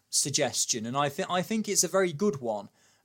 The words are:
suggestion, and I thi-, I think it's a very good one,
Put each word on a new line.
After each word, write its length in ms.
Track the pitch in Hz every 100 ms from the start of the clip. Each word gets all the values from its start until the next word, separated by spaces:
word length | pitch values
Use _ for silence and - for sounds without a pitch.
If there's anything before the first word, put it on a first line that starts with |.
| _
suggestion, 760 | - 147 143 127 - - 120 113
and 100 | 135
I 140 | 147
thi-, 140 | 143 185
I 120 | 180
think 260 | 175 220 214
it's 160 | 185
a 40 | 175
very 260 | 190 180
good 280 | 147 208 135
one, 280 | 120 104 101 _ _ _